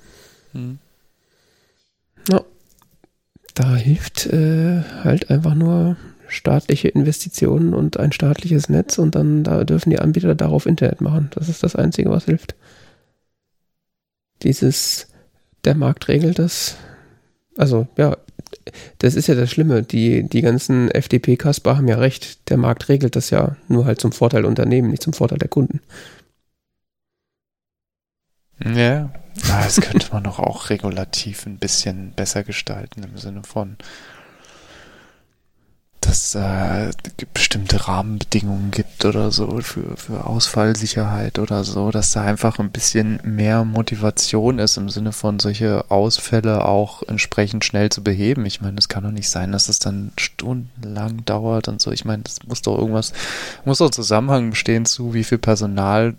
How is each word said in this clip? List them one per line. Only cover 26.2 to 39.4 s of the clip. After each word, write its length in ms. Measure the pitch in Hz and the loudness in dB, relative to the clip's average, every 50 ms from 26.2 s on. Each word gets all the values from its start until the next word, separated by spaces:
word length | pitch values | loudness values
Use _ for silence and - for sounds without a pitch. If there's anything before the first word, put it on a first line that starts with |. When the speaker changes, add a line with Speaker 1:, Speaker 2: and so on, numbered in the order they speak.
| _ _ _ _ _ _ _ _ _ _ _ _ _ _ _ _ _ _ _ _ _ _ _ _ _ _ _ _ _ _ _ _ _ _ _ _ _ _ _ _ _ _ _ _ _ _ _ - - | _ _ _ _ _ _ _ _ _ _ _ _ _ _ _ _ _ _ _ _ _ _ _ _ _ _ _ _ _ _ _ _ _ _ _ _ _ _ _ _ _ _ _ _ _ _ _ -8 -4
Speaker 1:
Ja. 460 | 113 117 120 120 120 135 151 147 135 - - - - - - - - | -2 2 2 2 2 2 0 -2 -6 -10 -14 -16 -14 -8 -4 0 0
Ah, 140 | - 98 - | 2 2 2
das 160 | - - 208 | 2 2 2
könnte 320 | - - - - - - | 2 2 2 0 0 0
man 120 | 110 104 101 | -2 -4 -4
doch 140 | 101 95 - | -6 -4 -2
auch 300 | 92 - - - - - | -2 -2 -4 -4 -4 -4
regulativ 760 | 107 98 - 98 92 92 90 - - - - 110 101 - - | -4 -2 -4 -4 -4 -4 -6 -6 -6 -6 -6 -8 -10 -12 -12
ein 120 | 113 98 95 | -14 -10 -8
bisschen 540 | 110 98 - - - 98 95 98 98 95 | -6 -4 -2 -2 -2 -4 -6 -6 -10 -8
besser 320 | - - 98 - - 104 101 | -6 -6 -4 -4 -4 -4 -6
gestalten 580 | - 101 - - - 101 98 101 - - 110 | -6 -8 -8 -8 -8 -10 -10 -12 -14 -14 -16
im 140 | 98 98 101 98 | -16 -16 -16 -14
Sinne 240 | 104 104 98 101 98 | -14 -12 -12 -14 -14
von, 320 | - - 110 101 98 107 - - - - - - - - - - - - - - - - - - - - - - - - - - _ _ _ _ _ _ _ _ _ _ _ _ _ _ _ _ _ _ - | -10 -8 -8 -8 -8 -10 -16 -20 -20 -20 -20 -20 -20 -20 -20 -20 -20 -20 -20 -20 -20 -20 -20 -20 -20 -20 -20 -20 -20 -20 -20 -20 _ _ _ _ _ _ _ _ _ _ _ _ _ _ _ _ _ _ -2
dass, 340 | - - - - - - - | 0 2 2 2 0 -2 -4
äh, 560 | 101 98 98 95 95 95 95 95 101 107 87 - - - - - - - - - | -2 -2 -2 -2 -2 -2 -2 -2 -2 -2 -4 -6 -8 -10 -12 -12 -14 -12 -8 -8
bestimmte 520 | - - - - 104 101 - - 101 - | -8 -6 -4 -6 -6 -2 -2 -2 -2 0
Rahmenbedingungen 840 | - 92 95 101 107 107 104 - - 113 107 104 101 98 98 101 101 | -2 -4 -4 -4 -4 -6 -6 -4 -2 -2 -2 -2 -2 -4 -4 -4 -4
gibt 340 | - 110 101 - - - - | -4 -4 -6 -6 -4 -2 -2
oder 260 | 104 107 107 104 107 | 0 0 0 0 0
so 300 | - - | 0 -2